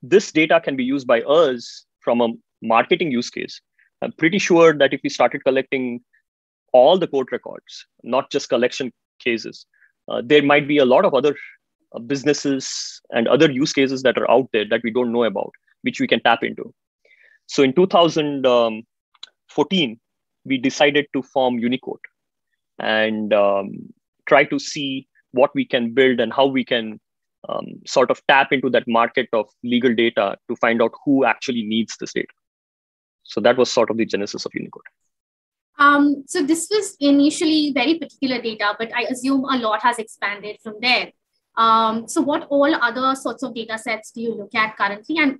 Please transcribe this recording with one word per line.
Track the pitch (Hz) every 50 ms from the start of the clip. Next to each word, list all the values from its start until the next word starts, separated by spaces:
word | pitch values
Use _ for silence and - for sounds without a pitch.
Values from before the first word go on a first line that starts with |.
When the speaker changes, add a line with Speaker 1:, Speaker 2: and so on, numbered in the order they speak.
| -
Speaker 1:
this | 123 165 214 - -
data | - 156 160 160 175 165
can | 165 165 139
be | 131 123
used | 127 139 143 127
by | 123 120 117
us | 120 127 143 165 165 139 127 120 - - - - _ _ _ _
from | _ 139 120 120
a | 120 113 117 - _ _ _ _
marketing | - 113 113 113 120 - 180 175 185 156
use | 123 120 120 -
case, | - - 50 - - - _ _ _ _ _ _ _ _ -
I'm | 120 -
pretty | - 156 170 190 196
sure | - - 180 170 165 165 151
that | 143 139 131 156
if | 139 -
we | 143
started | - - 131 120 - 143 -
collecting | 139 135 135 131 - 139 135 127 123 120 120 - _ _ _ _ _ _ _ _ _ _ _ _ _ -
all | 127 123 151 180
the | 190 170
court | 143 139 135 131 -
records, | 127 113 - - - - _ _ - - - _ _ _ -
not | 113 120 131 139 -
just | - 139 - -
collection | 139 117 120 123 - - 139 120 - _ _ _ _ _
cases, | - 123 113 110 110 107 - - - _ _ _ _ _ _ _ _
uh, | - 110 113 120
there | 120 147 147 143
might | 143 147 147 147
be | 139 147
a | 147 135
lot | 123 123 156 196
of | 190 147
other, | 123 135 147 143 - - - - _ _ _ _ _ _ _ -
uh, | 113
businesses | 117 117 143 139 120 147 143 - - 143 139 131 - - - - - - - - _ _
and | - 120 113
other | - 123 139 160 156
use | 131 127 147 156 -
cases | 139 135 131 135 127 131
that | 123 107
are | 117 110 -
out | 117 123 131 - -
there | 110 104 104
that | 117 117 120
we | 117
don't | 110 123 123 117
know | 113 120 117
about, | 107 95 98 - - - _ _ _ _ _
which | - 127 117 -
we | 131
can | 120 123 113
tap | - 123 117 - 117
into." | 113 110 - - - _ _ _ _ _ _ _ _ _ _ _ _ _ _ _
So | - - - 139
in | 131 127
two | 175 185
thousand, | 190 - 180 170 165 160 165 151 147 143 139 131
um, | 131 123 120 117 113 110 110 117 _ _ _ _ _ _ _ - _ _ _ _ _
fourteen, | - - 175 - 196 185 151 117 110 - _ _ _ _ _ _ _ _ _
we | 131 135 131
decided | 120 131 - - 151 147 143 147 143 - -
to | 139 123
form | - _ 139 131 127 123
Unicourt | 117 113 120 127 131 - - - - - - _ _ _ _ _ _ _ _ _ _ _ _ _ -
and, | 110 110 110 110 110 110 110 107 107 104
um, | 107 104 101 101 101 98 95 - 87 - - - - _ _ _ _ _ _
try | - 151 139 143
to | - 147
see | 139 - - - 156 143 135 135 135 135 _ _ _ _ _ -
what | 123 135 - -
we | 139 127
can | - - 127 120 117 117
build | 131 131 131 123 117
and | 117 110 110
how | - 135
we | 139 131 131 120
can, | - 131 117 110 110 107 107 _ _ _ _ _ _ _ _ -
um, | - - - - - - - -
sort | - - 143 123 -
of | 127 - _
tap | - 143 135 139 -
into | 147 131 135 135
that | 123 117 -
market | 120 117 117 117 117 - - 120 - -
of | 110 107 - _ _ -
legal | 120 123 120 120 131 113
data | 110 117 117 - 117 101 98 - - _ -
to | 117
find | - - 117 117 117
out | 117 110 - - -
who | 147 139 135 131
actually | 113 107 - - - 123 117
needs | 107 107 110 113 110 - - -
this | - - -
data. | - - - _ _ _ _ _ _ _ _ _ _ _ _ _ _ _ _ _ _ _
So | - - 113
that | 104 120 123
was | 127 123 -
sort | - 123 113 -
of | 110
the | 113 110
genesis | 101 - 98 101 - - - -
of | - -
Unicourt. | - - - - - _ - _ _ _ _ _ _ _ _ _ _ _ _ _ _ _ _ _
Speaker 2:
Um, | 294 285 285 285 285 285 294 277 269 -
so | - - 359
this | 277 269 330 330 - -
was | 415 427 - - - _
initially | 285 285 285 285 285 311 302 - 359 311 311 311 294 294
very | 247 269 240 285 330 330
particular | 285 - _ _ 277 254 254 226
data, | 226 226 214 214 208 208 208 -
but | 226 226 -
I | 240 226
assume | - 254 240 247 269 277 269 254
a | - 269
lot | 247 226 220 208 214 -
has | 240 233 233
expanded | 220 - - _ 214 202 202 202 202 208 208 - _
from | 226 214 214
there. | 240 247 240 208 180 - _ _ _ _ _ _ _ _ _
Um, | 226 226 226 226 226 226 220 226 226 226
so | - - 330
what | 254 269 302 330 - -
all | 285 277 285 294 320
other | - 240 233 226 254 262 269 269
sorts | 269 - 262 233 - 269
of | 247 220
data | 233 220 226 220
sets | 220 - 240 220 214 - -
do | _ 233
you | 226 233 220
look | 208 202 - -
at | 226 220 214 -
currently, | - 208 202 202 208 - - 311
and | 330 302 269 254